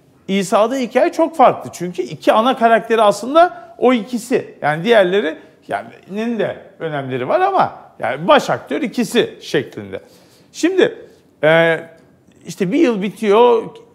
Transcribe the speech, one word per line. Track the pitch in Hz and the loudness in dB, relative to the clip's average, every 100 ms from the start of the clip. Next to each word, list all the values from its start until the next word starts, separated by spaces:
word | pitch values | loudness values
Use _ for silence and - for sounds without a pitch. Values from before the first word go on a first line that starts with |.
| _ _ - | _ _ -4
İsa'da | 196 175 208 226 269 | -4 0 2 2 0
hikaye | 247 247 320 | -2 0 0
çok | - 330 330 | 0 -2 4
farklı. | 233 - 123 | 2 2 -10
Çünkü | - 175 175 | -10 -10 -8
iki | 311 156 - | -8 -2 2
ana | 220 233 254 | 2 2 2
karakteri | 233 226 220 226 | 2 2 2 2
aslında | 214 208 233 302 349 - - - | 2 2 0 4 4 0 -20 0
o | 240 | 2
ikisi. | 254 196 240 - 233 - - | 2 -2 -8 -2 -4 -4 -6
Yani | 143 151 | -4 -2
diğerleri, | 190 233 185 190 269 311 - _ - | 2 4 4 2 -2 -8 -18 _ -8
yani | 101 113 - - | -8 -8 -20 -14
nin | 196 233 226 | -8 -6 -4
de | 156 107 - _ | -4 -6 -16 _
önemleri | 165 147 131 131 131 | -8 -8 -6 -6 -2
var | 311 | 0
ama | 381 381 135 - - _ | 0 0 -2 -4 -20 _
yani | 110 135 170 | -6 -4 2
baş | 285 - | 2 2
aktör | 123 - 285 | -6 -4 -6
ikisi | 254 - 226 240 143 - | -4 -4 -2 0 -2 -6
şeklinde. | - 160 - - 101 95 - - _ _ _ | -6 -6 -6 -12 -12 -14 -16 -20 _ _ _
Şimdi, | - 320 381 226 - - _ _ _ | -4 -2 2 0 -2 -20 _ _ _
e, | 151 165 165 160 - - _ _ _ _ - | 2 4 2 0 -6 -20 _ _ _ _ -18
işte | 160 180 | -6 -2
bir | 277 | 2
yıl | 285 220 | 0 0
bitiyor, | 196 175 214 202 240 233 190 - - | -6 -4 0 4 4 2 -2 -16 -20